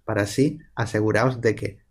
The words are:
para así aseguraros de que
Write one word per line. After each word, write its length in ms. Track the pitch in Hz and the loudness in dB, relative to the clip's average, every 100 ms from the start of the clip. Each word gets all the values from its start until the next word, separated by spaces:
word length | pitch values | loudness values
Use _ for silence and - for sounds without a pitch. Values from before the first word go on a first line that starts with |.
| - | -4
para 180 | 107 | -2
así 360 | 104 - 143 151 - | 0 2 0 0 -10
aseguraros 680 | - 113 110 107 104 127 120 | -6 -2 0 2 2 2 2
de 140 | 117 104 | 0 0
que 300 | 104 - _ | -6 -10 _